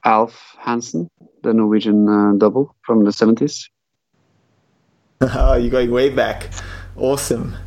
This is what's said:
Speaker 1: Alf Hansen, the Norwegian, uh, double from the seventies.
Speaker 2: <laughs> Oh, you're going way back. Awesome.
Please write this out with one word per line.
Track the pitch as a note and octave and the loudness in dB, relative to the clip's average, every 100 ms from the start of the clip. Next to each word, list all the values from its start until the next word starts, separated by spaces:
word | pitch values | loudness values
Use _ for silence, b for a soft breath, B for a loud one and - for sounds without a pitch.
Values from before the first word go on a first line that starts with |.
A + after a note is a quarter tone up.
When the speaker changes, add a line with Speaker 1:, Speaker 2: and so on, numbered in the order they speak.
| A#2+ | 2
Speaker 1:
Alf | A2 A#2 - - - | 2 0 -4 -20 -14
Hansen, | - A#2+ A#2 D#3+ E3+ _ - _ | -6 -6 -4 -8 -8 _ -20 _
the | A#2 | -2
Norwegian, | A2+ A2 G#2+ A2 G#2 G#2 | 0 2 2 2 2 4
uh, | G#2 G#2 G2+ | 4 2 4
double | G#2+ A2+ C#3+ _ | 2 2 -4 _
from | - A2+ G#2 | -2 2 2
the | |
seventies. | G#2 A2 A#2 D3 - - | 2 2 2 0 -6 -16
Speaker 2:
<laughs> | _ _ _ _ _ _ _ _ _ _ _ _ _ _ _ | _ _ _ _ _ _ _ _ _ _ _ _ _ _ _
Oh, | C3 A#2 C3 B2+ | -4 0 2 2
you're | A#2+ | 0
going | B2+ A#2+ | 0 0
way | B2 C3+ | 2 0
back. | B2+ A2 G#2 - B B B B - | 0 -2 -4 -12 B B B B -6
Awesome. | B2+ C#3 - A#2+ A#2+ - | -2 -2 -2 -4 -6 -10